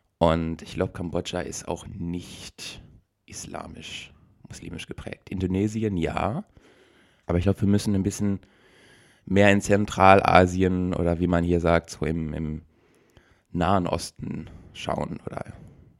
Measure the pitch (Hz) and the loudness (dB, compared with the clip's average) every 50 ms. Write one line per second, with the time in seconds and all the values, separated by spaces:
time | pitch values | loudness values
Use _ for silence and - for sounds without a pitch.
0 | _ _ _ _ 85 82 80 82 82 80 82 78 - - - 69 92 113 - - | _ _ _ _ 2 2 2 2 0 -4 -6 -8 -12 -12 -4 -4 -4 -4 -4 -8
1 | - 85 - 87 82 - - 90 78 - 80 - - - 87 - - - - 95 | -10 -6 -6 -6 -6 -6 -8 -8 -8 -8 -10 -14 -10 -10 -10 -10 -10 -14 -12 -10
2 | 87 85 87 90 - - - - - - - - - - - - - - - - | -8 -6 -6 -8 -10 -12 -16 -18 -18 -18 -18 -16 -16 -16 -16 -16 -20 -20 -20 -20
3 | _ _ _ _ _ - - - - - - - - - 78 80 80 - - - | _ _ _ _ _ -20 -18 -16 -14 -12 -12 -12 -14 -14 -16 -16 -16 -14 -14 -16
4 | - - - _ _ _ _ _ _ - - - 85 85 85 82 - - - - | -16 -18 -20 _ _ _ _ _ _ -20 -20 -16 -14 -14 -14 -14 -12 -14 -14 -12
5 | - - - - _ - 101 92 92 90 92 95 101 107 107 113 110 107 98 87 | -12 -12 -14 -14 _ -10 -6 -4 -2 -2 0 0 0 -2 -2 -2 -4 -2 -2 -2
6 | 80 76 - - 78 92 117 170 214 - _ - _ - _ _ _ _ _ _ | -2 -2 -2 -2 -2 -2 -4 -6 -8 -10 _ -20 _ -20 _ _ _ _ _ _
7 | _ _ _ _ _ - 85 87 90 98 95 - - 98 101 104 - 107 101 95 | _ _ _ _ _ -2 -2 0 2 2 0 2 2 2 2 2 2 0 0 0
8 | 92 101 98 - 104 101 98 95 - _ _ _ _ _ _ _ _ _ - _ | 0 -2 -2 -2 -4 -4 -4 -4 -8 _ _ _ _ _ _ _ _ _ -20 _
9 | _ _ _ _ _ - 92 98 101 101 101 101 - - 101 98 104 - - - | _ _ _ _ _ 0 4 6 8 8 6 4 4 2 2 2 2 0 2 6
10 | 95 95 95 101 - - - 90 92 87 90 92 92 90 92 90 90 92 92 - | 8 10 10 10 8 6 6 8 6 6 4 2 2 2 2 0 0 -2 -2 0
11 | 87 85 85 82 90 90 87 85 85 87 87 85 82 82 85 85 - - - - | 0 0 0 0 0 2 2 2 2 2 2 2 4 4 4 4 2 -2 -8 -6
12 | 78 76 82 85 80 78 76 78 80 78 78 78 78 _ _ _ _ _ _ _ | -4 -4 -2 -4 -4 -6 -6 -6 -6 -6 -6 -8 -10 _ _ _ _ _ _ _
13 | _ _ _ - _ _ _ _ _ _ - 87 82 87 98 95 90 85 - - | _ _ _ -20 _ _ _ _ _ _ -4 -2 0 2 2 2 0 0 -4 -4
14 | - - - - - - - 82 - - - - - - - - - - - - | -6 -10 -12 -12 -12 -10 -10 -10 -12 -14 -18 -20 -20 -20 -18 -12 -6 -6 -4 -4
15 | - - - - - - - - - - - - - - - - - - _ _ | -4 -6 -8 -12 -12 -12 -12 -12 -12 -12 -16 -20 -20 -20 -20 -20 -20 -20 _ _